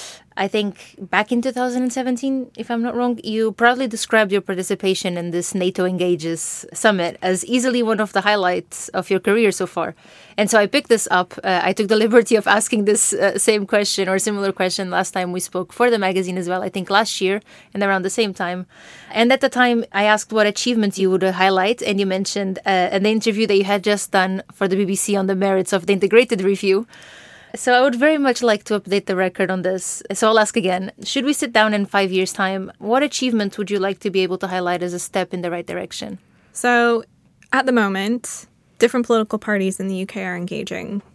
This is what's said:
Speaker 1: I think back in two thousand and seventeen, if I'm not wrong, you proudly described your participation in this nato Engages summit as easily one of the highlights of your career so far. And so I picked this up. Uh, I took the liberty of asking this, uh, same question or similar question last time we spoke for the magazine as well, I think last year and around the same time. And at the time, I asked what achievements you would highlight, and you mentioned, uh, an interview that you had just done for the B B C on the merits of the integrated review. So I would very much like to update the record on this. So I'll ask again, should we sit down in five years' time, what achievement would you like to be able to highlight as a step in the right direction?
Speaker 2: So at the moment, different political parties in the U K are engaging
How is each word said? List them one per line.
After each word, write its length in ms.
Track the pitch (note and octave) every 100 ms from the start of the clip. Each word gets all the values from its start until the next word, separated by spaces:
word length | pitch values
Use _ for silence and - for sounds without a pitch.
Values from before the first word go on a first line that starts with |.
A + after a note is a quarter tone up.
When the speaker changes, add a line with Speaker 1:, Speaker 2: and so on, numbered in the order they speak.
| - - _ -
Speaker 1:
I 120 | G3
think 480 | G#3+ G#3 - - -
back 340 | F#3 F#3 G#3+
in 120 | A#3+
two 80 | B3+
thousand 320 | B3 B3+ B3
and 100 | B3+
seventeen, 560 | B3+ B3+ B3 C4+ C4+ B3 -
if 140 | A#3
I'm 100 | A#3
not 140 | A#3+ A#3+
wrong, 240 | B3 A#3
you 280 | - A3 A3
proudly 340 | G3 A#3 B3 C4
described 460 | A3 - A3+ G#3
your 100 | G3
participation 760 | F#3 F#3 F3+ F#3+ G3 F#3+ F#3+ F3
in 140 | F3
this 240 | E3+ F3
nato 320 | G3 F#3 F#3+ F3+
Engages 800 | F#3 F3+ F3 E3 E3 - - -
summit 460 | - A3 G3 E3+ -
as 240 | F#3 F#3 -
easily 380 | B3 B3+ B3
one 160 | A3 G#3+
of 140 | G#3+
the 80 | G3
highlights 680 | G3 G#3 F3+ F3+ - - -
of 220 | F#3+ F3
your 80 | F#3+
career 320 | F#3+ G#3+ A3
so 160 | - F3+
far. 260 | - E3 E3 - - - -
And 140 | G#3
so 80 | A3
I 80 | G3+
picked 240 | C#4+ -
this 180 | A3+ -
up. 240 | F3+ F3+ -
Uh, 180 | F#3+ F3+
I 80 | E3+
took 160 | G3 G#3
the 80 | G#3+
liberty 400 | A3 A#3 A3+ A3
of 120 | G3+
asking 380 | G3+ - A3 G3+
this, 280 | G#3 -
uh, 240 | - G3 F#3+
same 300 | - G#3+ G3
question 420 | G#3 G3+ - F#3+
or 80 | F#3+
similar 340 | G3+ G#3 G3
question 380 | F#3+ F#3 F3+ F#3+
last 220 | F3+ F#3
time 220 | F#3+ F3+
we 60 | F3+
spoke 320 | - F#3 F3
for 200 | - A#3+
the 80 | A3+
magazine 400 | F#3+ F#3+ F#3 F#3
as 100 | F3
well, 140 | F#3
I 60 | G3
think 200 | G3 F3+
last 320 | G3 A3 -
year 180 | F#3 G3+ - - -
and 120 | G3
around 180 | G3 F#3+
the 80 | F#3
same 240 | - G#3+
time. 320 | F#3 F3 F3+ F3+ - - - -
And 200 | - A#3
at 100 | C4
the 80 | C4
time, 360 | B3 B3 A#3 -
I 140 | G3 G#3
asked 280 | G#3+ -
what 140 | A3 G#3
achievements 500 | G#3 B3 A#3 G#3 G3
you 140 | F#3+
would 100 | F#3
highlight, 600 | F#3+ F#3 F#3+ F#3+ F#3+ A#3+
and 160 | - G3
you 80 | G3
mentioned, 500 | F#3+ G3 G3+ G3 F#3+ -
uh, 240 | F#3 F3+
an 140 | G3 G#3
interview 400 | A3 A3+ G#3 A3
that 100 | G3
you 100 | G3
had 180 | G#3
just 260 | G3 G#3 -
done 320 | G3 F#3 F#3+ -
for 160 | - G3
the 100 | F#3+
B 80 | G3
B 100 | G3
C 200 | - G3+
on 120 | F#3+
the 80 | F#3+
merits 380 | G3 F#3+ F3+
of 120 | G3 E3+
the 80 |
integrated 480 | G3 G3 A3 B3 G#3
review. 460 | F#3+ G3 G3 F#3+ A#3 - - - - - - -
So 160 | -
I 80 | B3
would 120 | C4+
very 240 | A#3+ D4 D#4
much 240 | C#4 A#3+
like 220 | A#3+ G#3+
to 160 | - G#3
update 260 | F#3 G3+ F#3+
the 100 | F#3
record 360 | F#3 F3+ F#3
on 100 | F#3
this. 400 | F3+ F#3 - - -
So 140 | G3 A3
I'll 120 | A3
ask 180 | G#3+ A#3
again, 340 | F#3 F3+ F#3+ -
should 200 | - C#4
we 100 | C4
sit 200 | D4 C#4
down 220 | A#3 G#3+ G#3
in 100 | G3+
five 260 | G3+ G3
years' 220 | F#3 F#3
time, 380 | - F#3+ F#3+ F#3+ -
what 240 | G3 B3
achievement 560 | D4 - C4 A3+ G3+ -
would 100 | F#3+
you 80 | G3+
like 220 | F#3+ F#3+
to 100 | G#3
be 120 | F#3
able 180 | F#3 F3+
to 80 | F#3+
highlight 340 | F3+ F3+ F3+
as 100 | F3+
a 60 | F3
step 380 | - G3 F#3 F#3
in 80 |
the 80 | F3
right 160 | F3 F3
direction? 500 | F3 F#3 - G#3+ G3 _ _ _
Speaker 2:
So 520 | - B3 A#3+ A#3 A#3 - _ _ _ _
at 160 | C4 B3+
the 40 |
moment, 760 | A#3+ G3+ F#3+ G3+ A#3+ - - - _ _ -
different 260 | A#3 B3 A#3+
political 320 | A#3 G#3+ G#3+
parties 420 | - G#3 F#3+ F#3+
in 80 | F#3+
the 100 | F#3
U 100 | F#3+
K 180 | G#3 F#3+
are 100 | F3+
engaging 680 | F3+ - F#3+ F#3 F3+ G3+ -